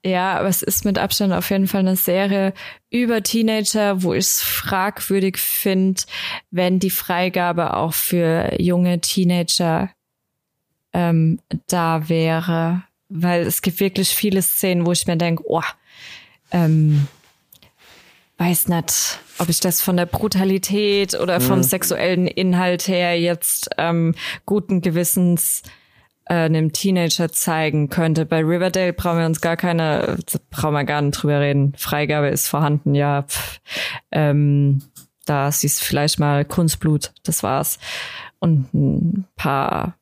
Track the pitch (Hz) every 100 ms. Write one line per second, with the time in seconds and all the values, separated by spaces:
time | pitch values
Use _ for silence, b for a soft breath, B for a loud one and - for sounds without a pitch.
0 | 185 185 185 185 196 180 - 202 208 190
1 | 196 - 196 175 180 196 190 196 185 185
2 | - 180 202 196 190 190 B B _ 240
3 | 240 226 214 226 226 220 208 220 208 190
4 | 180 - 190 - - - - 190 196 -
5 | - 196 190 185 - - 202 190 190 185
6 | - B B B _ 180 180 185 190 -
7 | - 175 185 185 175 170 165 - 160 -
8 | - 180 165 165 - - 170 175 180 175
9 | - - 175 175 170 - 170 160 190 _
10 | _ _ _ _ _ _ _ _ _ -
11 | 170 165 160 165 _ - _ 180 165 165
12 | 156 165 160 165 165 165 165 180 - _
13 | _ 175 175 175 170 - - 170 196 190
14 | 185 - 214 190 180 - 196 175 170 175
15 | - 170 170 165 - 165 - - B B
16 | B B B B _ 175 160 160 156 147
17 | 143 B B _ _ - B B B B
18 | B B B _ 175 170 - 170 - -
19 | - - - - 175 165 190 165 - 180
20 | 175 - 214 196 190 190 190 202 208 202
21 | 190 190 185 175 127 190 175 190 - 180
22 | 175 180 180 - 185 180 180 180 - 180
23 | 175 170 170 170 - - - - 165 170
24 | 165 165 B B - 208 202 185 175 165
25 | 170 - 180 175 - - B B B B
26 | B _ - 175 160 160 160 156 196 180
27 | 170 - 165 - - 160 156 151 147 -
28 | 165 156 156 165 160 175 185 185 180 170
29 | 175 170 165 160 170 165 180 170 160 147
30 | - - - - _ - 156 147 139 147
31 | 143 143 147 147 143 139 139 139 - 147
32 | 147 151 143 147 - 147 151 147 - 143
33 | 143 143 143 - B B B B B B
34 | _ 151 151 147 147 143 143 139 - -
35 | - _ - 143 139 147 147 - - 143
36 | 147 - 147 143 143 - 165 - 156 147
37 | - _ - 160 101 131 156 - B B
38 | B B B _ 170 156 131 - 139 -
39 | 165 196 185 - 151 135 - - - -